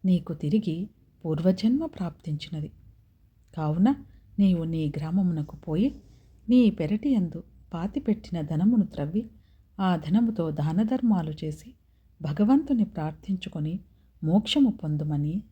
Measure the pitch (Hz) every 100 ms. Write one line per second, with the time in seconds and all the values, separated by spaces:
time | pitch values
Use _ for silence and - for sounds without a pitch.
0 | 185 180 151 151 147 214 208 160 202 _
1 | _ _ 165 156 175 185 220 262 320 -
2 | 175 - - 147 - 156 151 - - -
3 | _ _ _ _ _ - 156 160 214 285
4 | - - _ - 196 175 165 160 151 143
5 | 160 180 185 165 147 - - 156 254 -
6 | - - _ _ - 247 226 - 156 214
7 | 285 247 175 151 - - - 170 185 277
8 | - 214 - 170 151 156 190 240 170 -
9 | 147 190 226 - _ _ _ - 190 175
10 | 151 196 233 220 165 151 147 165 220 254
11 | 240 196 156 151 156 151 233 - _ _
12 | _ _ 139 147 208 277 277 254 202 -
13 | 156 156 - 190 - 165 151 185 - _
14 | _ _ 156 185 214 302 269 - 156 151
15 | 151 147 147 185 -